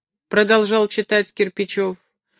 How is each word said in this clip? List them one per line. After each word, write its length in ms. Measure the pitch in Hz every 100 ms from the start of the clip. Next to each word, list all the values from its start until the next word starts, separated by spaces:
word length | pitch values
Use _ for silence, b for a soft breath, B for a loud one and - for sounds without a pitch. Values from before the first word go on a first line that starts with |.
| _ _ _
продолжал 600 | 208 214 220 208 220 208
читать 460 | - 202 208 196
Кирпичев, 640 | - 190 - - - 95 180 _ _ _